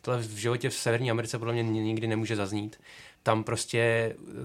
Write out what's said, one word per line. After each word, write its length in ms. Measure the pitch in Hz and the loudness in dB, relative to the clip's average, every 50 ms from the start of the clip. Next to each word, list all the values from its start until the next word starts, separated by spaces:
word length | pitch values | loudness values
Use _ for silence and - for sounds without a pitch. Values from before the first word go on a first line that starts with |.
| - | -4
Tohle 180 | - 123 120 | -2 -2 -2
v 160 | 117 110 107 | -2 -6 -6
životě 340 | 104 104 117 120 123 - 135 | -2 0 0 0 0 0 -2
v 40 | - | -2
Severní 360 | - - 123 113 117 131 123 | 0 2 2 2 2 2 2
Americe 280 | 113 113 117 107 - 117 | 0 0 0 -2 -4 -4
podle 140 | 113 117 117 | -2 -2 0
mě 100 | 117 117 | 0 2
ni-, 200 | 113 110 110 107 | 2 0 0 0
nikdy 240 | 107 113 110 110 | 0 0 0 0
nemůže 300 | 113 110 110 113 107 117 | 0 0 0 0 0 0
zaznít. 400 | 104 101 98 101 104 104 104 - - - - - - - - - _ - | 0 0 0 -2 -2 -4 -4 -8 -12 -20 -20 -20 -20 -20 -20 -20 _ 2
Tam 220 | - 113 110 110 | 2 2 4 2
prostě 720 | - 113 107 - - - 117 117 117 113 113 113 113 113 - - - 107 117 127 | 0 -2 -2 -2 0 2 2 4 4 4 4 2 0 -2 -6 -12 -14 -12 -10 -12